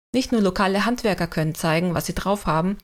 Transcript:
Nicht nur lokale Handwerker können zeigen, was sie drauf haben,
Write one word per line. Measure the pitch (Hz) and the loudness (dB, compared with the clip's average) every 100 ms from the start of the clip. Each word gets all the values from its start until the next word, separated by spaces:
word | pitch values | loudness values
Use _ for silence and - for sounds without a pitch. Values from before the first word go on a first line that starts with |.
| _ | _
Nicht | 247 254 | -2 0
nur | 233 | 2
lokale | 196 190 190 196 202 | 2 2 0 2 0
Handwerker | 240 220 180 170 | 0 0 0 -2
können | - 156 | 0 -2
zeigen, | 151 165 160 180 | 0 0 2 2
was | 156 - | 0 -2
sie | |
drauf | 170 185 208 - | -4 -2 -2 0
haben, | 156 180 202 | 0 0 -2